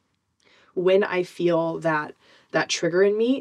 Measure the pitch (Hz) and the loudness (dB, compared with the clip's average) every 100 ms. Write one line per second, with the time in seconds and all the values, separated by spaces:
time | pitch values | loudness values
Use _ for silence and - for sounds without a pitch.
0 | _ _ _ _ _ _ _ - 180 190 | _ _ _ _ _ _ _ -4 2 2
1 | 208 180 180 - 175 165 165 165 160 156 | 2 -2 -6 -2 0 0 -2 -4 -2 -4
2 | 151 - _ _ _ 160 156 - 170 175 | -6 -14 _ _ _ -4 -2 -2 0 2
3 | 202 208 233 269 | 2 2 0 0